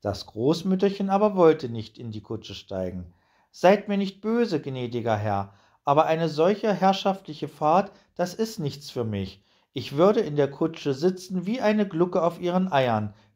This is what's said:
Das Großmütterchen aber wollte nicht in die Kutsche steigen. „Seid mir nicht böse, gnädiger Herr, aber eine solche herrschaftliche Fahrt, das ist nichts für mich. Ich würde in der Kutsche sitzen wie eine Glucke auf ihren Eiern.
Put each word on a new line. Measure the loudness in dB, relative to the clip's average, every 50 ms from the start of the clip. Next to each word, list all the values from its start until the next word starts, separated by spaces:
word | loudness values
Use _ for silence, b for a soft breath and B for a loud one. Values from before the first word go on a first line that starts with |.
Das | _ -4 -6 -6 -8
Großmütterchen | -14 _ -2 0 0 0 0 0 -2 0 2 2 0 0 0 -4 0
aber | 0 0 -2 -2 0
wollte | 4 6 6 6 4 0 -8
nicht | -8 -8 -10 -10 _
in | -14 -14 -12
die | -12 -12 -10
Kutsche | -10 -10 -10 -10 -12 -16
steigen. | -16 -14 _ -6 -6 -4 -4 -6 -8 -12 -12 b b b b b b b b b
„Seid | 2 4 4 4 4 2
mir | -2 -2 -2
nicht | -2 -4 -6 _
böse, | _ -2 0 0 0 0 0 -4
gnädiger | -4 -4 -8 -6 -6 -4 -4 -4 0 0 0
Herr, | 0 0 0 0 -2 -2 -4 b b b b b b b
aber | 2 4 4 4
eine | 4 2 0 0 -2
solche | 0 2 2 2 2 2 0 -2 0
herrschaftliche | 4 4 2 2 4 0 -2 -2 -2 -6 -14 -10 -10 -10
Fahrt, | -10 -8 -2 2 4 4 4 2 0 b b b b b
das | _ -4 -4 -2
ist | -4 -6 -6 -4 -6
nichts | -6 -6 -6 -8 -16 -10
für | -6 -4 -4
mich. | -2 -2 -4 -4 -6 -8 _ _ _ _ _ _ _ _
Ich | -10 -10 -6 0
würde | 4 4 4 4 4
in | 0 -2 2
der | 0 0 0
Kutsche | 2 -2 -2 -2 -2 -4 -4 -4 -2
sitzen | 2 0 0 0 0 -8 -8 -6 -6 -4
wie | -4 -4 0
eine | 0 2 2 2 0
Glucke | 0 2 0 0 2 2 0
auf | 0 0 -2 -2
ihren | -4 0 0 0 0 2 2
Eiern. | 2 2 4 2 0 -2 -4 -8 b b b b